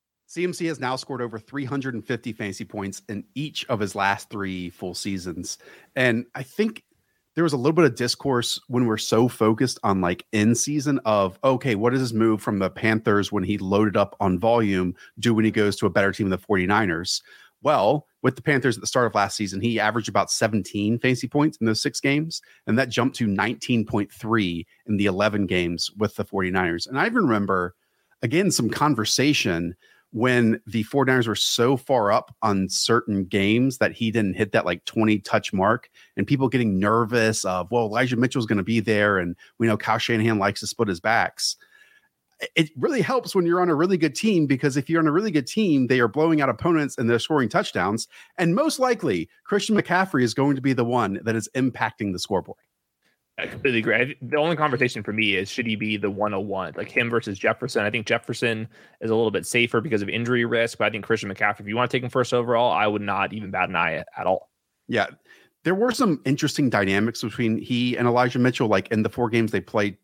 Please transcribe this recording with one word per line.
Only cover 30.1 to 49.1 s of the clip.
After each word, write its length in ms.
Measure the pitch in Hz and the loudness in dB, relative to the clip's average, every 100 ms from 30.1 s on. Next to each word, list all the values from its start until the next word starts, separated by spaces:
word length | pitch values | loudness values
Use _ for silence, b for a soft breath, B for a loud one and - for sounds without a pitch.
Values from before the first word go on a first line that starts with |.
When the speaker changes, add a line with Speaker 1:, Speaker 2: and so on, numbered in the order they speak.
Speaker 1:
when 480 | - 127 123 113 113 - | -2 2 4 4 2 -2
the 180 | 110 | -4
forty-niners 440 | 104 143 131 127 117 | -2 0 4 4 2
were 80 | 101 | -2
so 400 | - - 117 135 | -2 2 2 0
far 380 | - 131 101 | 0 0 2
up 200 | 113 - - | 0 -2 -4
on 280 | 110 98 95 | -2 0 -2
certain 560 | - - 117 - 101 90 | -2 0 0 0 -4 -2
games 520 | 104 98 113 135 127 | 0 2 2 2 0
that 140 | 104 | -2
he 180 | - 113 | 0 -2
didn't 260 | 113 101 92 | 0 0 0
hit 180 | 104 | 0
that, 120 | 113 87 | 0 0
like, 180 | 87 - | -4 -4
twenty 340 | - 110 107 | 0 2 2
touch 320 | - 107 - | 2 -2 0
mark, 380 | 95 98 120 - b b - | 0 2 0 -4 b b -6
and 100 | 98 | -2
people 220 | 143 131 | 0 2
getting 320 | 127 117 95 | 0 0 2
nervous 640 | 104 113 113 120 110 107 | 2 2 2 2 2 0
of, 260 | 98 90 87 | -2 -4 -2
"Well, 160 | 120 110 | -2 0
Elijah 280 | 110 127 117 | 0 0 0
Mitchell's 300 | 123 139 110 | 0 0 -2
gonna 180 | 104 | -2
be 160 | 90 117 | 0 -2
there, 380 | 104 104 104 98 | 2 2 4 2
and 180 | 87 85 B B | -2 -6 B B
we 80 | 113 | 0
know 80 | 107 | 0
Kyle 220 | - 113 | 0 -2
Shanahan 420 | - 113 113 110 | 0 2 2 2
likes 220 | 98 95 | 0 -2
to 60 | 107 | -8
split 200 | - 110 | -4 -2
his 140 | 85 | 0
backs." 560 | 110 113 87 - - - b b b b b _ _ - - - | 0 2 0 -2 -6 -6 b b b b b _ _ -14 -6 -2
It 140 | 160 127 | -2 -2
really 240 | 226 269 | -2 0
helps 340 | - 254 - 196 | 0 0 0 0
when 100 | 170 | 2
you're 160 | 175 | 2
on 80 | 180 | 2
a 60 | 147 | 2
really 220 | 185 185 | 2 2
good 180 | 156 131 | 0 0
team, 320 | 220 180 143 | 2 2 2
because 300 | 131 147 135 | 2 0 0
if 120 | 139 | 0
you're 120 | 165 | 2
on 60 | 160 | 4
a 40 | |
really 180 | 156 220 | 2 2
good 160 | 151 123 | -2 -2
team, 420 | - 208 143 123 | 0 2 2 4
they 120 | 127 | 4
are 80 | 117 | 4
blowing 320 | 135 165 156 | 2 2 4
out 100 | 135 | 2
opponents 480 | 113 170 160 139 - | 0 2 2 0 -2
and 120 | 117 | 2
they're 100 | 117 | 2
scoring 300 | - 156 117 | 2 0 2
touchdowns. 580 | 170 - - 92 113 - B B B | 0 -2 -2 0 -2 -6 B B B
And 180 | 170 190 | 0 2
most 240 | 311 - | 2 2
likely, 480 | 254 240 151 | 0 0 0